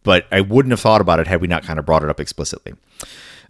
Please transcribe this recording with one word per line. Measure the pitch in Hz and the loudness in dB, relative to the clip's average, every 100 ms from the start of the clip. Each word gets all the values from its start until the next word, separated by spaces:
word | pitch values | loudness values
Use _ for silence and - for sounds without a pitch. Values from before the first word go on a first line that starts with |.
but | 101 90 - | 0 0 2
I | 98 | -2
wouldn't | 98 123 127 | 2 2 2
have | 113 | 0
thought | 113 110 | 2 2
about | 87 82 | 4 0
it | 78 | 0
had | 90 | -2
we | 87 | -2
not | 82 | -4
kinda | - 78 | -4 -6
brought | 76 78 | 0 0
it | 76 | 0
up | 76 | -6
explicitly. | 71 - 76 - - - _ - - - - - | -8 -10 -10 -12 -16 -20 _ -20 -20 -20 -20 -20